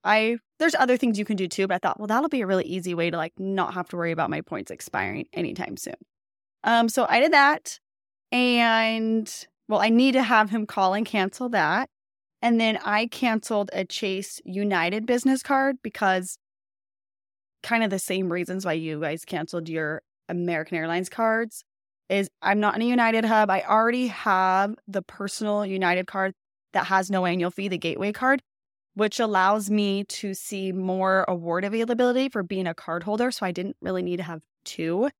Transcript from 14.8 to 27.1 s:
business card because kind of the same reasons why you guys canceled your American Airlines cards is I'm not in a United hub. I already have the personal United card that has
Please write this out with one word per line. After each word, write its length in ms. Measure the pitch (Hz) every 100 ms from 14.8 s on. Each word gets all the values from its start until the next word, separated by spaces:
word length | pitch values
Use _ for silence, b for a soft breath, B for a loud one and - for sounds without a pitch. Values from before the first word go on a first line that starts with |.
| 170 208 226
business 380 | 247 269 262
card 320 | - 269 269 262
because 540 | 214 - 196 185 185 - _ _ _ _ _ _ _ _ _ _ _ _
kind 220 | - 226
of 60 | 220
the 100 | 190
same 320 | - 190 185
reasons 340 | 175 175 190 190
why 60 |
you 300 | 165 160 151
guys 240 | 156 165 -
canceled 420 | 170 165 175 165
your 340 | 160 151 156 _ _ -
American 480 | 175 175 165 160 170
Airlines 320 | 165 170 185
cards 560 | - 226 220 226 - _ _ _ _ _
is 220 | 196 196 _
I'm 200 | - 208
not 140 | 208 220
in 60 |
a 40 | 240
United 400 | 247 226 226 220
hub. 240 | 220 214
I 140 | 190
already 440 | - 214 226 247 247
have 680 | 190 220 185 185 190 202 214 -
the 140 | 196
personal 640 | 185 - 202 - 214 208 202
United 420 | 190 185 180 185
card 260 | 196 190 - _ _ _
that 140 | 196 -
has 260 | 190 185